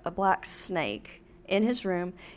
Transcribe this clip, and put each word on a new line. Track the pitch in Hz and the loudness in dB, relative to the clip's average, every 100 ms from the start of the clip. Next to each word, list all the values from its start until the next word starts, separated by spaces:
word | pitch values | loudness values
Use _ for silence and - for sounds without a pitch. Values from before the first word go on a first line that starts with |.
a | 175 | -8
black | 175 190 - | -2 0 0
snake | - - - 175 113 104 - - - - - | 4 4 4 0 -4 -6 -12 -20 -20 -20 -4
in | 196 | 0
his | 226 247 | 2 0
room. | 190 180 180 - - | -2 -4 -4 -10 -20